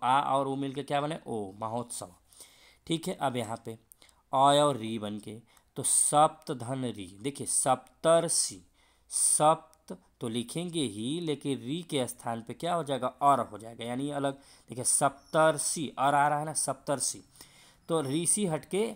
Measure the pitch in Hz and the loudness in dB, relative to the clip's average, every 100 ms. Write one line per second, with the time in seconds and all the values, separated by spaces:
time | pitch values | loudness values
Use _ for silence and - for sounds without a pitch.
0 | 123 135 - 139 135 135 139 139 139 143 | 0 2 2 0 0 -4 -4 -6 -4 -2
1 | 147 165 - 113 98 101 110 117 120 - | -2 -6 -6 -6 -6 -8 -6 -6 -6 -10
2 | 92 87 _ - - _ - _ - 165 | -14 -18 _ -20 -20 _ -20 _ -6 -4
3 | 180 - 143 123 107 113 117 113 _ - | -4 -4 -2 -2 -6 -8 -10 -14 _ -20
4 | - _ _ 135 139 143 147 123 110 113 | -20 _ _ 4 6 6 4 2 -4 -4
5 | 104 104 107 107 - _ _ - 123 - | -6 -8 -10 -16 -18 _ _ -6 0 2
6 | - 147 156 156 - 131 117 135 127 104 | 4 6 6 4 -8 -8 -6 -4 -4 -6
7 | 90 95 135 143 113 - 139 127 - _ | -12 -8 -8 -6 -2 0 2 0 -2 _
8 | 165 165 165 - - 95 - _ _ _ | 4 4 4 0 -2 -6 -18 _ _ _
9 | _ - - - 151 156 - _ - - | _ 0 2 6 6 6 0 _ -16 -16
10 | _ _ 123 117 117 160 175 165 131 101 | _ _ -4 -4 -4 -6 -4 -2 -2 -2
11 | 117 160 165 139 143 127 117 165 170 143 | -4 -2 -2 -4 -2 -4 -4 -6 -4 -2
12 | 120 - 123 117 113 120 165 175 143 131 | -2 -6 -6 -6 -8 -8 -4 -2 -2 -2
13 | 127 - 143 135 107 104 113 117 117 123 | -4 2 4 4 2 -6 -14 -10 -6 -4
14 | 143 143 139 135 - - _ 120 120 - | -4 -2 -4 -4 -14 -20 _ -6 0 2
15 | 139 - _ 160 160 147 - 185 139 - | 2 0 _ 4 4 4 -2 -4 -6 0
16 | 135 143 147 147 156 147 - 131 - 135 | 2 4 4 2 -2 -4 -4 -4 -4 -2
17 | - 101 - - - - - _ - 165 | -2 -6 -14 -20 -20 -20 -20 _ -4 -2
18 | 135 151 170 214 196 156 - 185 226 | 0 -2 0 0 0 -2 -4 -4 -4